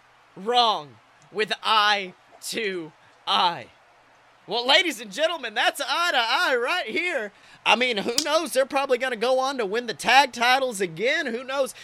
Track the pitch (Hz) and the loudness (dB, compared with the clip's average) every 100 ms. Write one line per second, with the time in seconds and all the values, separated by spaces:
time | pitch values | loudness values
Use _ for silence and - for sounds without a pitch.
0 | _ _ _ - 202 247 233 185 147 110 | _ _ _ -12 0 2 4 0 -6 -20
1 | _ _ _ 180 214 - 196 220 208 202 | _ _ _ -6 -4 -2 2 4 4 2
2 | 185 - _ - - - 214 185 156 - | -2 -14 _ -16 -10 -6 -4 -6 -10 -16
3 | _ _ - 202 180 160 107 _ _ _ | _ _ -2 2 2 0 -10 _ _ _
4 | _ _ _ _ - 220 247 302 359 214 | _ _ _ _ -8 -2 4 4 4 -4
5 | 226 190 320 339 240 214 339 349 254 302 | -8 -2 -2 -2 -6 -2 0 0 -2 -2
6 | 349 285 226 262 349 254 247 359 254 311 | 0 2 2 2 2 0 0 -2 -2 -4
7 | 349 302 208 - - - 156 214 254 214 | -2 -4 -6 -12 -20 -6 0 2 0 -2
8 | 196 240 302 311 311 262 262 285 277 247 | -2 -2 0 0 0 0 0 0 0 0
9 | 262 233 240 262 262 269 202 220 240 180 | 0 -2 0 0 0 -2 -4 -4 -4 -4
10 | 208 254 285 240 240 262 262 196 202 160 | 4 6 4 2 2 2 2 -2 -6 -2
11 | 226 320 294 226 262 277 262 - | -2 0 -2 -6 -6 -4 -4 -6